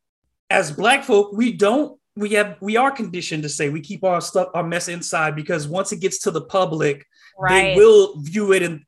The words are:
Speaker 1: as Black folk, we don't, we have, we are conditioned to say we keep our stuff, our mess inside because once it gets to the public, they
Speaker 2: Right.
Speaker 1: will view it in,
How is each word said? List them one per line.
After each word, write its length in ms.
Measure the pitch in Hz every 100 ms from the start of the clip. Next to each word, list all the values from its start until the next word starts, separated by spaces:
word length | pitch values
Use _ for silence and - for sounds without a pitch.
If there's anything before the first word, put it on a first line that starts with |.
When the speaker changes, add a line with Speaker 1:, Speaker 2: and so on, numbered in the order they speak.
| _ _ _ _ -
Speaker 1:
as 200 | 190 156
Black 320 | 151 208 277
folk, 300 | - 208 202
we 180 | 202 240
don't, 480 | 170 202 262 - - _ 202
we 140 | 208
have, 280 | 214 202 170
we 160 | 196 220
are 140 | 269
conditioned 500 | 269 196 175 165 160
to 80 | 147
say 200 | - 147
we 120 | 160
keep 220 | - 185
our 180 | 185 175
stuff, 280 | 165 185 185
our 100 | 170
mess 240 | 165 170 175
inside 480 | 175 165 170 156 151
because 320 | 151 170 147
once 240 | 180 196
it 80 | 190
gets 200 | 185 -
to 120 | 202
the 100 | 160
public, 680 | 156 190 180 160 151 143 _ _ - 190 185
they 200 | 190 190
Speaker 2:
Right. 80 | 185
Speaker 1:
will 380 | 220 214 190 151
view 340 | 147 202 202
it 100 | 190
in, 200 | 175 156